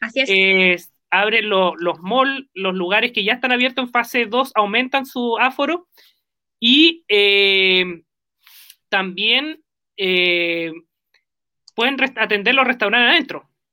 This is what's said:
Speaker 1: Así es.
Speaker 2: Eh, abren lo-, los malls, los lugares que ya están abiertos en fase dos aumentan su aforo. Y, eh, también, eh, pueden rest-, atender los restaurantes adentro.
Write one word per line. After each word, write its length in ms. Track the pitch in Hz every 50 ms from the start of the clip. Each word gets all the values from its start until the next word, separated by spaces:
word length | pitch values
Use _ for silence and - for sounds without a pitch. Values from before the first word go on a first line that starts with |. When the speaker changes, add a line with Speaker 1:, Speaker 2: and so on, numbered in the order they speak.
Speaker 1:
Así 200 | 226 226 - 269
es. 100 | 269 226
Speaker 2:
Eh, 460 | 196 190 190 190 190 190 185 180 175 175 - - _ _ _ -
abren 380 | 180 190 208 214 226 226 214 214
lo-, 280 | 196 190 185 175 156
los 240 | 160 175 175 156 156
malls, 460 | 175 190 233 262 262 269 269 269 - _ -
los 200 | 185 190 190 185
lugares 380 | 190 175 180 202 220 226 233
que 120 | 240 220 190
ya 100 | 208 247
están 180 | 247 269 247
abiertos 320 | 247 247 247 262 254 269 254
en 60 | 247
fase 360 | - 240 233 - - 247 233
dos 260 | 202 226 254 269 269 -
aumentan 520 | 220 208 196 208 240 254 254 - 277 262
su 320 | - - 254 240 233 226 220
aforo. 500 | 247 262 262 - 285 294 339 349 - _ _ _ - _ _ _ _ _ _ _ _ _ _ -
Y, 460 | 226 233 262 294 320 330 330 330 _ -
eh, 920 | 208 208 202 202 202 202 196 196 190 190 190 185 185 185 180 180 170 165 - _ _ _ _ _ _ _ _ - - - - - - _ _ -
también, 760 | 196 196 190 185 175 196 208 220 233 262 294 311 320 - _ _ _ _ _ _ _
eh, 760 | - 190 185 185 180 180 180 175 175 175 170 170 170 165 160 160 170 165 _ _ _ _ _ _ _ _ _ _ _ _ _ _ _ _ _ _
pueden 240 | 220 226 269 269 262
rest-, 180 | 254 254 - 220
atender 360 | 220 202 214 202 190 233 247
los 120 | 254 247
restaurantes 440 | 247 247 247 220 202 220 240 240 247
adentro. 380 | 330 339 - - - - - _ _ _ _ _